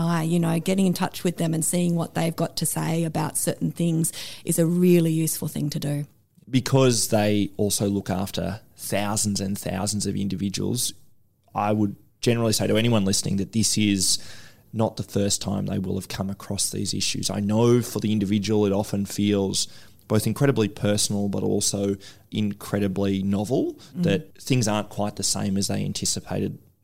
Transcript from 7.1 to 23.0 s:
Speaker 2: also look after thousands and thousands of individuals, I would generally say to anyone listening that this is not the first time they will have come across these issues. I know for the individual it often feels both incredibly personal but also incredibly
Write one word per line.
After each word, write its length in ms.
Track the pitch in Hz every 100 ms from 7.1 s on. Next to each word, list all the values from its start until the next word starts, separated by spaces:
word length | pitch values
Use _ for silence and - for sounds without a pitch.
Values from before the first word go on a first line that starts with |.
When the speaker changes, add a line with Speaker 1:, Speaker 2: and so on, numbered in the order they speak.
| 110 104 104 98 -
Speaker 2:
also 320 | 104 - 104
look 220 | 98 -
after 500 | 92 98 - 87 107 - -
thousands 640 | - 101 104 107 107 98
and 160 | 98 101
thousands 480 | - 95 101 104
of 100 | 101
individuals, 800 | 98 98 95 98 95 98 123 - - - - _ _ _
I 180 | 101 104
would 240 | 107 101 - _ _
generally 320 | 120 117 113
say 140 | 101 -
to 100 | 107
anyone 300 | 117 113 98
listening 320 | 98 - 98
that 140 | 95
this 260 | 113 101 107
is 400 | 104 98 90 - - - - - -
not 240 | 110 110 -
the 40 |
first 360 | - - 101 -
time 240 | 98 98
they 140 | 98 101
will 160 | 95
have 140 | 95 -
come 200 | - 98
across 400 | 101 - 98 -
these 220 | 101 101
issues. 380 | 101 - - -
I 100 | 98
know 400 | 101 107 120 120
for 180 | 110 104
the 120 | 104
individual 540 | 107 98 107 101 107 104
it 60 |
often 340 | 98 104 101 98
feels 640 | - 104 101 98 98 - - - - -
both 180 | 107 113
incredibly 420 | 107 139 113 104
personal 600 | - 104 104 - 104 101
but 140 | 98
also 520 | 101 101 - 101 101 98 - - -
incredibly 920 | 107 104 98 - 104 101 92